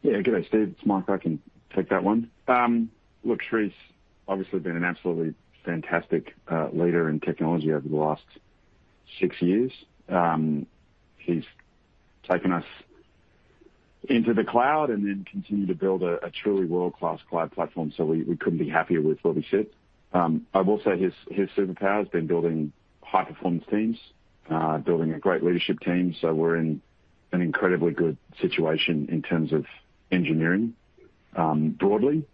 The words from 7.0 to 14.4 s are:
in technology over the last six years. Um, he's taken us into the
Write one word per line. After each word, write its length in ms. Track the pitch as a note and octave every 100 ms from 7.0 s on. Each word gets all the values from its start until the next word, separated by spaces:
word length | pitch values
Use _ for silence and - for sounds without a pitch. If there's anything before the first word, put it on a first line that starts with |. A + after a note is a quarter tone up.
| D#2+
in 100 | D2+
technology 540 | - D#2+ D#2+ E2+ D#2
over 140 | D2+ C#2+
the 80 | D2+
last 260 | D#2 D2+ - - _ _ _ _ _ _ _ -
six 220 | F2+ -
years. 300 | F2 G2+ B2+ - - _ -
Um, 580 | F#2 E2+ D#2+ D#2 D2 C2 _ _ _ _ _
he's 260 | - E2+ - _ _ _ _ _ _ _ -
taken 220 | F2+ F#2+
us 140 | F2 - - - - _ _ _ _ _ _ - _ _ _ -
into 260 | A#2+ A2
the 80 | A2